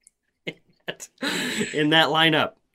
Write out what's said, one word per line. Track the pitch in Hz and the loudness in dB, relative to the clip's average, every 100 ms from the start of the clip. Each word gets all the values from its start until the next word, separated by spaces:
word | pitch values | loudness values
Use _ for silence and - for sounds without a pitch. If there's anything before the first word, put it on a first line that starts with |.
| _ _ _ _ - | _ _ _ _ -16
<laughs> | |
In | - _ _ - - - - 285 185 247 - 208 143 151 | -16 _ _ -16 -16 -16 -10 -6 -6 -6 -6 -6 -2 2
that | 160 147 | 4 4
lineup, | 156 160 156 120 - _ | 4 2 2 -2 -6 _